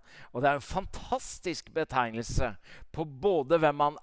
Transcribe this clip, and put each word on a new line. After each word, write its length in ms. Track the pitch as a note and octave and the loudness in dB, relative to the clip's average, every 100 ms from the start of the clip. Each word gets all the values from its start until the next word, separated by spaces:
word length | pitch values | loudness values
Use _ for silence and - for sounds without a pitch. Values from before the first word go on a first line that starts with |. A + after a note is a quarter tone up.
| - - - | -20 -20 -10
Og 80 | A#2+ | 0
det 80 | C#3 | 0
er 80 | C#3+ | 0
en 80 | - | -2
fantastisk 1040 | F#3 - - - C4 - - F#3 D#3 - | -6 -6 -10 -6 -6 -6 -8 -6 -6 -6
betegnelse 840 | D#3+ D#3 C3 A#2 A2+ A2+ - B2 G#2 - - - | -4 -2 0 0 -2 0 2 2 -2 -16 -20 -12
på 120 | - D#3 | -6 -6
både 540 | C3 G3+ F3 C3 E3 | -2 2 2 4 4
hvem 220 | D#3 D3 D3 | 4 4 2
han 140 | D3+ | 0